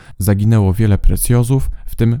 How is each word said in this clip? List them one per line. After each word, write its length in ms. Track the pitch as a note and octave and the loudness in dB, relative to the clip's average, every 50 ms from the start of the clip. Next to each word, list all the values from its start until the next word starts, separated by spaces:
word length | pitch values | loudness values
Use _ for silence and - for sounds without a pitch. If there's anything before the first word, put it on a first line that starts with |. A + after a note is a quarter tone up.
| - - - | -16 -20 -12
zaginęło 560 | - F#2 G#2 G2+ G2 G#2 A2 A#2 A2 G2+ F#2+ F2 | -4 -2 0 0 2 2 2 2 2 2 2 0
wiele 240 | G#2+ A2+ G#2 G2 | 0 0 0 0
precjozów, 760 | F#2+ - - - - - - A#2+ A#2+ A#2+ A#2+ C3+ C3+ - - - - - | 2 2 2 2 2 0 0 0 0 2 0 0 -2 -2 -4 -6 -8 -10
w 100 | - - | -12 -4
tym 240 | - A#2 A2+ A#2 C3+ | -2 0 0 -2 -2